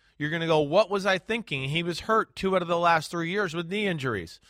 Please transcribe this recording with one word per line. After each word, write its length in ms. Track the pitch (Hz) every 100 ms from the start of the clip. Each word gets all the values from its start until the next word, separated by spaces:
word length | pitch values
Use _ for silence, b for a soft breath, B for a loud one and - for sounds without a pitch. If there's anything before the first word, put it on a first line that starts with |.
| _ -
you're 120 | 147
gonna 160 | 165 165
go, 140 | 156
"What 300 | 147 175 196
was 160 | 202 196
I 120 | 190
thinking?" 500 | - 226 - 139 135
He 140 | 160
was 180 | 170 165
hurt 360 | - 220 180 -
two 180 | 185
out 80 | 185
of 60 | 170
the 80 | 170
last 340 | 170 165 -
three 200 | 175 165
years 240 | 196 190
with 160 | 165 165
knee 160 | 208 208
injuries, 540 | 165 131 104 82 -